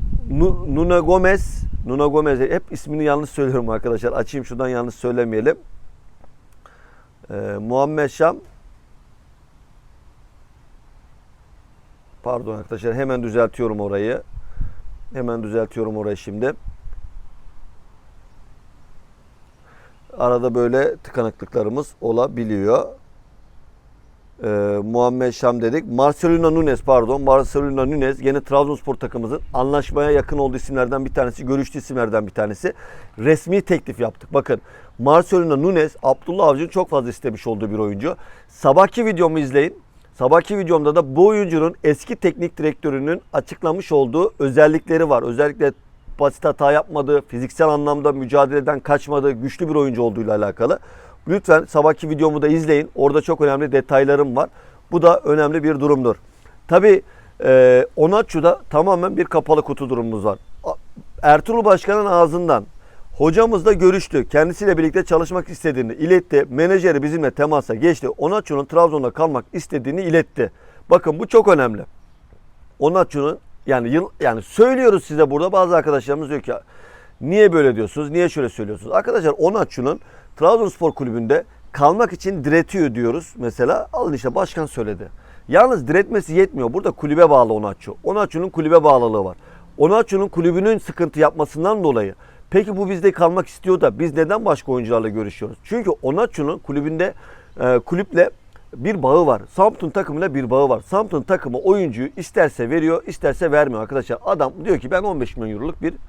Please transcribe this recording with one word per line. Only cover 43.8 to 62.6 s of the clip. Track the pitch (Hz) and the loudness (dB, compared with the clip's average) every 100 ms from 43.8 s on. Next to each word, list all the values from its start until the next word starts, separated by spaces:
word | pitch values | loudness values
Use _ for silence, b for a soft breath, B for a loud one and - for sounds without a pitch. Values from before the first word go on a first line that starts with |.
| - | 0
olduğu | 147 131 151 202 - | 0 0 0 -2 -2
özellikleri | 139 131 151 156 - 160 160 | 0 4 4 4 -2 0 2
var. | 127 | 0
Özellikle | - 117 147 131 143 - - - - - | 0 0 0 2 -2 -2 -20 -20 -14 -2
basit | 143 - 156 | -2 0 -4
hata | 135 143 | 0 2
yapmadığı, | 151 - 151 139 143 | 2 0 -4 0 0
fiziksel | - 120 127 - 156 | -2 -8 -6 0 2
anlamda | 147 147 147 143 | 2 0 0 0
mücadeleden | 139 127 143 139 143 135 139 | -2 0 2 2 0 -2 -4
kaçmadığı | - 143 - 143 139 | 0 -2 0 -2 0
güçlü | 117 131 - 160 | -2 -8 -6 -2
bir | 151 | 0
oyuncu | 139 117 | 0 0
olduğuyla | 117 104 110 107 | -2 -2 -2 -2
alakalı. | 101 - 120 - B B B B - | -2 -2 -2 -2 B B B B -4
Lütfen | 190 - 160 147 | -2 4 2 4
sabahki | 151 151 156 156 | 2 2 2 -4
videomu | 151 156 151 | 0 0 2
da | 151 | 0
izleyin. | 165 156 147 160 - | 0 2 0 0 0
Orada | 139 151 | 2 2
çok | 156 156 | -2 0
önemli | 147 139 147 | 0 0 0
detaylarım | 135 - 139 139 143 143 123 | 0 2 2 4 2 2 -2
var. | - b b b - | -4 b b b -6
Bu | 170 | 4
da | 165 - | 4 4
önemli | - 151 147 160 | 2 2 2 0
bir | 151 143 | 0 0
durumdur. | 147 143 123 104 - b b b - | 2 2 0 -2 -8 b b b 2
Tabii, | 170 208 190 - b b b | 4 6 4 2 b b b
e, | - 131 127 127 - - | 4 6 8 6 4 0
Onaçu'da | 160 208 226 160 165 180 - | 2 2 -2 0 2 0 -2
tamamen | 151 185 180 185 190 | 0 2 2 0 -2
bir | 170 | 0
kapalı | 160 151 156 | 0 2 0
kutu | 147 139 131 | 0 -6 -4
durumumuz | 120 113 110 104 | -4 -4 -4 -4
var. | 95 - - | -4 -10 -14
A-, | - - - - - - | -10 -10 -12 -20 -18 -2
Ertuğrul | 151 151 180 226 214 | 4 4 4 0 4
Başkan'ın | 185 - 208 202 | 2 2 -2 2
ağzından | 175 165 170 175 120 | 4 4 2 0 0